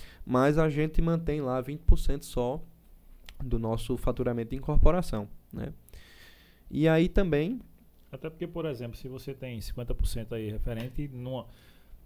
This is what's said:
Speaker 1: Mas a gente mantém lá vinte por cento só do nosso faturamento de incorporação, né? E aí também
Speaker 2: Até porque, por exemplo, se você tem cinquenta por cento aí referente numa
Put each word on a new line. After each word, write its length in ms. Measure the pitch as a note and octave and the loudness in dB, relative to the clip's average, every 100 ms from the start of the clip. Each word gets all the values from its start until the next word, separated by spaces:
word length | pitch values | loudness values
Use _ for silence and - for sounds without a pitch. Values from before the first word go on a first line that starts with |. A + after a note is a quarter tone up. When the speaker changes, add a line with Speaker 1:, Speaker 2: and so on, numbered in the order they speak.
| - - - | -20 -14 -2
Speaker 1:
Mas 320 | B2 C3+ D3+ | 2 4 4
a 120 | D#3+ | 2
gente 320 | C#3+ D#3 D#3 | 2 0 2
mantém 380 | E3 E3 E3 D3+ | 2 2 -2 -4
lá 200 | C3+ B2+ | -2 -4
vinte 200 | C3 D3+ | -6 0
por 160 | - E3 | 6 6
cento 280 | - C#3+ - | 6 0 -2
só 380 | - B2 D3 - - - - - - - - | -4 -4 -4 -10 -18 -20 -20 -20 -20 -18 -12
do 160 | B2+ A#2 | -2 -2
nosso 380 | A2+ A2+ - B2 | 0 -2 -2 0
faturamento 520 | C3 A#2+ B2 A#2+ A2+ | 0 0 0 -2 -4
de 60 | C3 | -6
incorporação, 760 | - D3+ D3+ F3 E3+ A2 G#2 - - | 2 8 8 8 2 -4 -6 -12 -16
né? 200 | A#2 A2+ D#3+ - - - - - - _ _ - | -10 -10 -12 -18 -20 -20 -20 -20 -20 _ _ -8
E 160 | C3+ D#3 | 0 4
aí 200 | D#3+ F3 | 4 4
também 520 | - F#3+ D3 E3 B3 - - _ _ - | 4 4 4 0 -4 -10 -20 _ _ -18
Speaker 2:
Até 180 | C3+ D#3+ | -12 -12
porque, 180 | E3 E3+ | -10 -10
por 180 | E3 D#3+ | -6 -6
exemplo, 320 | B2 A#2+ A#2 | -6 -10 -12
se 100 | C3 | -12
você 260 | B2+ C3+ | -14 -12
tem 260 | C3+ B2+ A#2 | -12 -12 -10
cinquenta 320 | G2+ - A#2+ | -10 -8 -4
por 140 | A#2+ - | 0 0
cento 260 | A#2+ A2 | -2 -6
aí 160 | A#2 G#2+ | -6 -6
referente 580 | G#2+ A#2 A2+ B2 A#2+ D3 | -6 -6 -6 -8 -8 -8
numa 380 | B2+ B2 C3 - - - - - - | -8 -10 -10 -10 -18 -20 -20 -20 -20